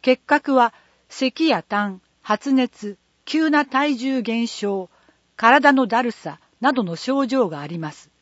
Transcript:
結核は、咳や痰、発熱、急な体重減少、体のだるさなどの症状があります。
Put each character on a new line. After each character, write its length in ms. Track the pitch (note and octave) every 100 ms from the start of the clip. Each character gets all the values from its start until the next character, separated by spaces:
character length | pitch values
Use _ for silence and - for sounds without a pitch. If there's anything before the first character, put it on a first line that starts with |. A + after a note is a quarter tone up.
結 200 | - B3+ -
核 280 | D4 -
は、 180 | C4 A#3 _ _ _ _
咳 400 | - C4 - D#4+
や 140 | A#3+
痰、 380 | - G#3 G#3 F#3 _ _
発 300 | - G#3+ C#4+
熱、 460 | C4+ B3 _ G#3 G3 _ _
急 260 | - D4+ D#4
な 160 | D4 C#4+
体 300 | C4 D4 B3+
重 260 | C4 C4
減 240 | A3 A3+ A#3
少、 440 | - G3+ G3 F#3 _ _ _ _ -
体 360 | A3+ C#4 C#4+
の 140 | C4+ B3
だ 160 | A#3
る 100 | B3
さ 260 | - D#3+ - _ _
な 120 | B3+
ど 120 | C4
の 120 | F#3 E3
症 300 | - C#4 C4
状 220 | C4 G#3
が 120 | D3+
あ 60 | D3
り 120 | E3+
ま 140 | D#3
す。 180 | - - _